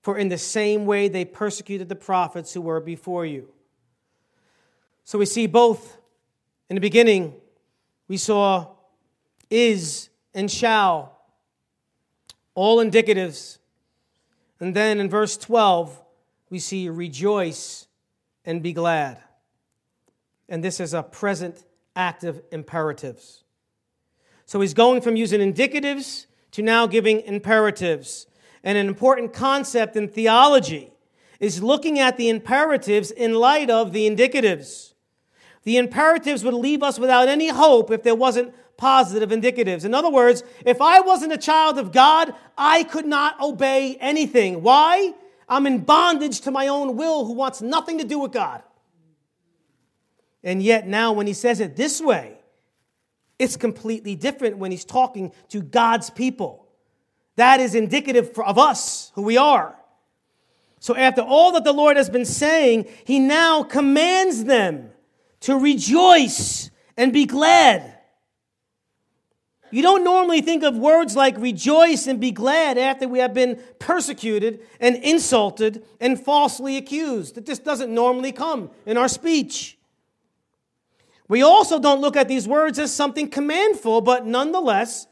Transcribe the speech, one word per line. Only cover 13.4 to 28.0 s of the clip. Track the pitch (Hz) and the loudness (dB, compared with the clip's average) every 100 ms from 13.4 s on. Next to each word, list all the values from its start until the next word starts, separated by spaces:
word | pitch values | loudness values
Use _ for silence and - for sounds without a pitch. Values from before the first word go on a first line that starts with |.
| - - _ _ _ _ _ _ _ _ _ _ | -20 -20 _ _ _ _ _ _ _ _ _ _
And | 175 185 | -6 -2
then | 214 208 | -2 -2
in | 196 | -2
verse | 208 208 - | -2 -4 -6
twelve, | - 226 208 175 160 - _ _ _ _ _ | -2 2 2 0 -4 -14 _ _ _ _ _
we | 185 | -14
see | - 190 180 | -10 -8 -8
"rejoice | 165 175 131 196 208 175 - - - _ _ _ _ _ _ | -10 -12 -4 -2 -2 -4 -8 -16 -20 _ _ _ _ _ _
and | - 170 | -10 -8
be | 165 | -8
glad." | 165 170 160 139 117 _ _ _ _ _ _ _ _ _ _ _ _ _ | -4 -2 -2 -4 -10 _ _ _ _ _ _ _ _ _ _ _ _ _
And | 170 | -8
this | 180 180 | -8 -8
is | 170 | -8
a | 160 | -8
present | - - 202 175 175 - _ _ _ 175 | -10 -8 -6 -6 -10 -16 _ _ _ -6
active | 180 165 170 156 _ | -6 -6 -12 -12 _
imperatives. | 160 - 170 156 143 135 117 _ _ _ _ _ _ _ _ _ _ _ _ _ | -16 -10 -6 -6 -8 -14 -16 _ _ _ _ _ _ _ _ _ _ _ _ _
So | 202 | -4
he's | 196 | -2
going | 151 240 254 | 2 2 2
from | 240 226 | -2 -2
using | 226 208 | -2 0
indicatives | 196 165 269 294 285 277 262 - - _ _ | -2 -2 -2 -2 -6 -6 -10 -16 -20 _ _
to | - | -6
now | 220 233 226 | 0 2 2
giving | 220 214 214 | 0 0 -2
imperatives. | 208 202 208 220 214 202 180 151 | -4 -8 0 0 0 -2 -6 -6